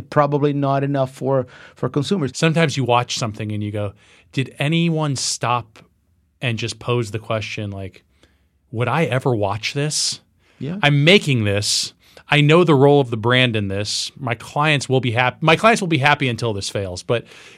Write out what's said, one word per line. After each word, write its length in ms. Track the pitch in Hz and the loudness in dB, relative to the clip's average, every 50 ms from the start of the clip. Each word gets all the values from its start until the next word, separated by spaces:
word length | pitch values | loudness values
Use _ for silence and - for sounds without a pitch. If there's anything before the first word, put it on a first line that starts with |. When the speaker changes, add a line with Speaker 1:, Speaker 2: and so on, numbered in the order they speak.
| 131 - | -12 0
Speaker 1:
probably 420 | - 151 143 143 147 139 143 147 139 | 2 2 4 4 2 0 0 0 0
not 320 | 143 139 139 139 139 139 | 0 0 0 0 0 0
enough 280 | 139 143 139 165 - - | 0 0 -2 -2 -2 -4
for, 360 | - 127 131 135 131 127 - - - - - - | -6 -4 -2 0 0 -2 -4 -8 -20 -20 -20 -8
for 140 | - - 127 | -6 -6 -2
consumers. 420 | - 147 139 - 202 185 147 127 - | -2 -2 -2 0 0 0 0 -2 -2
Speaker 2:
Sometimes 400 | - 165 165 147 165 165 139 - | 0 0 0 2 2 2 0 0
you 80 | 139 127 | -2 0
watch 340 | 117 120 120 120 - - - | 2 2 2 0 -2 -4 -6
something 320 | 131 110 104 - 110 107 | -6 -6 -6 -6 -8 -6
and 120 | 104 104 104 | -6 -6 -6
you 100 | 101 104 | -6 -6
go, 200 | 104 104 101 - _ _ _ _ _ _ _ - | -6 -6 -8 -8 _ _ _ _ _ _ _ -6
"Did 220 | 139 127 - - - | -4 -4 -4 -4 -4
anyone 560 | 143 147 165 165 170 170 160 156 156 147 131 | -2 0 0 0 0 0 0 0 -2 -2 -4
stop 640 | - - - - - - 117 123 120 110 - _ - - _ _ _ _ _ _ _ _ _ _ _ | -4 -4 -6 -6 -4 -2 -2 -2 -2 -4 -8 _ -20 -20 _ _ _ _ _ _ _ _ _ _ _
and 160 | - 123 113 | -4 -4 -4
just 220 | 107 120 110 - - | -4 -6 -8 -10 -8
pose 320 | - 131 120 120 120 107 | -6 -4 -2 -2 -2 -4
the 80 | 110 107 | -8 -10
question, 520 | - - 113 110 107 - - 113 104 101 | -6 -6 -6 -4 -6 -6 -8 -8 -8 -8
like, 340 | 98 98 98 90 - - _ _ _ _ _ _ _ _ _ _ _ _ _ _ | -8 -10 -12 -14 -16 -18 _ _ _ _ _ _ _ _ _ _ _ _ _ _
would 180 | - 110 120 120 | -6 -4 -2 -2
I 160 | 131 160 165 | 0 0 0
ever 300 | 117 120 127 - 139 120 | 0 -2 -2 0 0 0
watch 400 | 107 101 98 104 107 - - - | 0 0 -2 -4 -4 -8 -8 -6
this? 460 | 143 143 151 - - - - - - _ _ _ _ _ _ _ - | -4 -4 -4 -4 -4 -4 -4 -6 -8 _ _ _ _ _ _ _ -12
Speaker 1:
Yeah. 200 | 127 143 180 208 147 | -10 -10 -4 0 2
Speaker 2:
I'm 220 | 143 147 143 143 | 2 2 4 6
making 400 | 165 196 214 - 147 131 117 104 | 6 6 4 4 2 0 0 0
this. 480 | 101 98 104 107 - - - - - - _ _ _ _ - - - | 0 0 0 -2 -2 -2 -2 -4 -6 -10 _ _ _ _ -20 -4 0
I 120 | 147 147 147 | 2 4 6
know 220 | 147 156 175 180 | 6 6 6 6
the 100 | 165 151 | 6 6
role 260 | 131 143 143 143 143 | 6 6 6 6 6
of 80 | 135 117 | 4 2
the 80 | 117 | -2
brand 400 | 110 104 117 123 127 127 123 110 | -2 0 2 2 2 2 2 0
in 120 | 110 101 98 | -2 -2 -2
this. 440 | 98 98 104 - - - - - - | -4 -6 -6 -6 -6 -6 -6 -8 -10
My 180 | - 139 120 123 | -8 -6 -6 -6
clients 540 | - - - - 147 147 156 147 135 - - | -6 -8 -6 -4 0 0 2 0 0 0 0
will 120 | 127 127 | 0 0
be 120 | 113 123 107 | 0 0 0
hap-, 300 | 123 127 127 120 - 160 | 2 2 0 0 0 2
my 140 | 156 165 | 4 4
clients 240 | 160 - 226 233 220 | 4 4 4 4 2
will 80 | 202 165 | 0 -2
be 100 | 165 135 | 0 2
happy 300 | 135 147 147 147 143 123 | 4 2 2 2 2 -2
until 240 | 113 110 120 117 104 | -2 -2 -4 -4 -4
this 160 | 98 - - | -4 -6 -6
fails." 320 | - 107 98 92 90 87 - | -6 -6 -6 -6 -8 -8 -4
But 240 | - 120 117 - - - - - - - | -4 -4 -4 -4 -8 -16 -20 -20 -20 -20